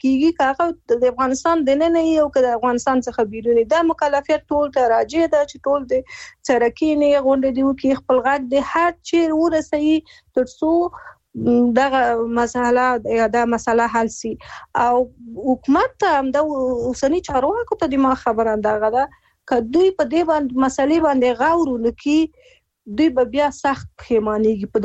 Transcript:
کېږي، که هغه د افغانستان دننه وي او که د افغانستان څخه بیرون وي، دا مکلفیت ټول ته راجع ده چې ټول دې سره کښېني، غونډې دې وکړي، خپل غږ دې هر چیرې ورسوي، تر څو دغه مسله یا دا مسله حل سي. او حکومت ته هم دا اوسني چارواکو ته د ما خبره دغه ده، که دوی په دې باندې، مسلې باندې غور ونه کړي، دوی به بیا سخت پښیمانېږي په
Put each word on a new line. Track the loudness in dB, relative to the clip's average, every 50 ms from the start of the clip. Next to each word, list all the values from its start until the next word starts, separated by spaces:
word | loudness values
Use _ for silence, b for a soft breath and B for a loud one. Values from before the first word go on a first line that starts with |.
کېږي، | -2 0 0 2 2 0 0
که | 0 0 0
هغه | 0 0 -2 -4 -4 -6 _ -2 0 2 2
د | 0 0
افغانستان | 0 -2 -2 -2 -2 0 0 0 0 2 2
دننه | 2 2 2 2 2 2 2 2
وي | 2 2 2
او | 2 2
که | 0 2
د | 2 0 0
افغانستان | 0 -2 -2 -2 0 0 0 0 -2
څخه | -4 -4 -4 -4 -4
بیرون | -4 -6 -2 2 2 2
وي، | 2 2 2
دا | 2 2 0 0
مکلفیت | 0 0 0 0 0 0 0 -2 -2 -2 -2
ټول | -2 -2 0 0 0
ته | 0 2 2 2
راجع | 0 0 -2 0 0 0 2 2
ده | 0 0 -2
چې | -6 -6 -2
ټول | -2 -2 -2 -2 -2
دې | -4 -4 -4 B B B B B B B -2 0
سره | 0 2 2 0
کښېني، | 0 0 -2 0 2 2 2 2 2 2 2
غونډې | 2 2 2 0 -2 0
دې | 0 0 0
وکړي، | -2 0 0 -2 -2 -2 0
خپل | 0 0 0 2
غږ | 0 -2 -2 -2 -2
دې | -2 -2 -2 -2 -2
هر | 0 0 0 -2 _ -8
چیرې | -2 0 0 0 0 0 0
ورسوي، | 0 0 0 -2 -2 -2 -2 0 0 2 0 0 b b b b b b -2
تر | -2 -2 -2 -4 -4
څو | 0 0 2 2 0 -2 B B B B B B _ _ -8 -4 0 2 2 4 4 4 2
دغه | 2 2 2 2 2 2 2 0 -2 -2 -2 -2 -2
مسله | -2 -2 -2 -2 0 2 2 2 2 0 0 -2 -2 -2 0 0
یا | 0
دا | 2 0 0 0 0 -2 -2
مسله | -2 0 0 2 0 0 0
حل | -2 -2 -2 -4 -8
سي. | -10 -10 -10 -10 B B B B B B -2 0 2
او | 2 2 2 0 -2 -6 -20 -20 -18 -12 -6 -2 -2
حکومت | -2 0 0 0 2 2 2 0 -2 -2 0
ته | 0 2 2
هم | 0 0 0
دا | 0 0 -2
اوسني | -2 -4 -4 -4 -4 -4 -4 -6 -4 -2 -2 0 0 -2 -4 -4
چارواکو | -4 -2 -2 -2 -2 -2 -4 -6 -4 -4 -4
ته | -2 0
د | 0 0
ما | 0 0 -2
خبره | -2 -4 -2 0 0 -2 -2 -2 -2
دغه | -2 -2 0 0 0 0
ده، | 0 -2 -2 b b b b b b -6 -2
که | -2 -2 -2 0 2
دوی | 2 2 2 2
په | 0 -2 0
دې | 0 0 0 2
باندې، | 0 0 0 -2 -2 0 -2
مسلې | 0 0 0 0 0 2 2 2
باندې | 2 2 2 2 0 0 0
غور | 0 0 2 2 0 0
ونه | -2 -2 -2 -4 -4 -4
کړي، | -2 0 0 2 0 -2 b b b b b b b b _ _ -16 -8 -2 0
دوی | 0 0 2
به | 0 -2 0 0
بیا | -2 -2 -2 -2
سخت | -2 -4 -4 -4 -4 -8 -16 _ -12
پښیمانېږي | -4 -2 0 0 0 0 0 0 2 0 0 -2 -4 -4 -2
په | 0